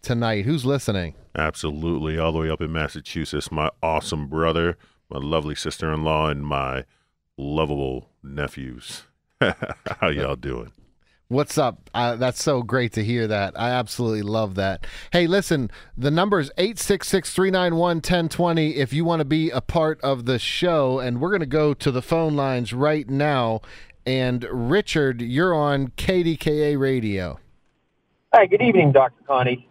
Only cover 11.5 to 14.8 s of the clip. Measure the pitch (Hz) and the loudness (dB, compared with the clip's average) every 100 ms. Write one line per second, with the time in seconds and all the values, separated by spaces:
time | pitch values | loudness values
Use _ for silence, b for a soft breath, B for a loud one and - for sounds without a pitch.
11.5 | - 135 90 - - 120 117 127 - - | 0 0 -2 -8 -2 -2 0 -2 0 0
12.5 | 135 117 131 120 - 107 120 110 104 98 | 0 0 -2 0 -2 -2 0 0 0 -2
13.5 | - 117 127 113 - 120 110 104 110 107 | -2 -2 -2 -4 -4 -2 -2 -2 -2 -2
14.5 | 95 95 92 | 0 -2 -2